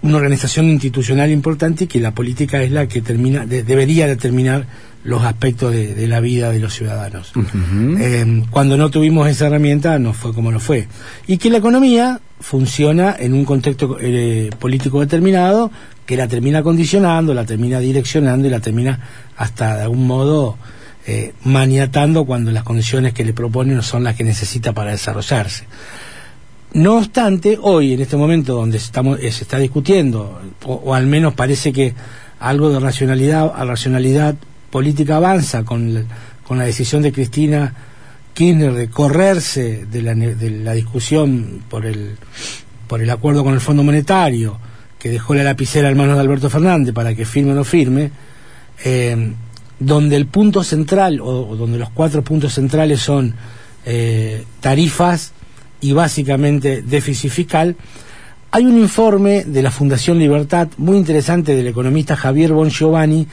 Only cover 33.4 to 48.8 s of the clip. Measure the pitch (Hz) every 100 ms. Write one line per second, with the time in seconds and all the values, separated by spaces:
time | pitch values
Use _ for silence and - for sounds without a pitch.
33.4 | 156 - 131 117 131 127 131 139 151 147
34.4 | - - - 135 139 143 147 156 180 190
35.4 | 139 120 113 117 117 113 113 - - -
36.4 | - 127 123 107 120 147 147 135 123 147
37.4 | 151 147 143 - - - - - - -
38.4 | 170 165 147 123 117 117 147 151 196 185
39.4 | - 135 120 107 104 117 117 113 117 113
40.4 | 113 107 110 113 113 123 - 156 147 127
41.4 | 110 90 - 110 110 104 104 104 - -
42.4 | - - - - - 113 113 120 147 147
43.4 | 135 135 143 147 143 151 143 190 165 120
44.4 | 110 104 - - - - 120 117 113 143
45.4 | 139 131 131 156 143 139 139 143 135 139
46.4 | 135 139 180 170 127 117 117 110 113 143
47.4 | 139 139 139 170 127 131 147 - - -
48.4 | - - - -